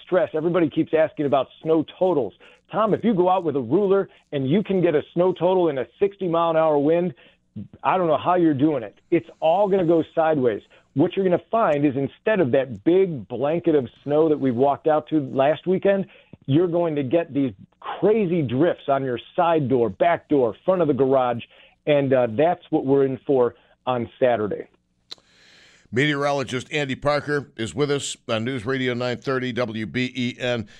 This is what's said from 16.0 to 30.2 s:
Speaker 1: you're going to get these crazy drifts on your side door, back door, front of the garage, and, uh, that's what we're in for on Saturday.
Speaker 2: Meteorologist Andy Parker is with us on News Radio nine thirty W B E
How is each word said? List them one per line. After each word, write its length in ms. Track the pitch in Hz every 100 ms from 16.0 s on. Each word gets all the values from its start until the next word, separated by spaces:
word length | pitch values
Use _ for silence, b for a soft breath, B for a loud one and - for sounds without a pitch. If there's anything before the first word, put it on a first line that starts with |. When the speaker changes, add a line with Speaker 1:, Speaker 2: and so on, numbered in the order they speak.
| - B B B -
Speaker 1:
you're 200 | 139 180
going 280 | 170 170 147
to 80 |
get 300 | 131 170 165
these 200 | 135 135 101 - _
crazy 640 | - - 190 220 190 175
drifts 440 | 131 123 170 - -
on 160 | 135
your 160 | 135 117 - -
side 340 | 170 165 131
door, 200 | 127 113
back 380 | 95 170 160 -
door, 260 | 147 117 - -
front 160 | 185
of 60 | 156
the 60 |
garage, 480 | 131 135 135 123 113 - b b _ -
and, 280 | 147 139
uh, 140 | 131 120
that's 320 | 110 160 175 -
what 140 | 156 131
we're 200 | 139 135
in 140 | 131 -
for 280 | 135 120 b b b -
on 240 | 127 117 -
Saturday. 480 | 127 113 104 - - _ _ _ - - b b b b b b _
Speaker 2:
Meteorologist 760 | 107 151 143 143 143 127 127 123
Andy 220 | 156 139 127
Parker 560 | 143 147 147 147 131 -
is 180 | 110
with 160 | - 143
us 280 | 143 - - -
on 160 | 113
News 220 | 113 131 101
Radio 280 | 135 127
nine 240 | 120 123 117
thirty 360 | 139 131 127
W 320 | 120 120 110 110
B 260 | 127 127
E 220 | 123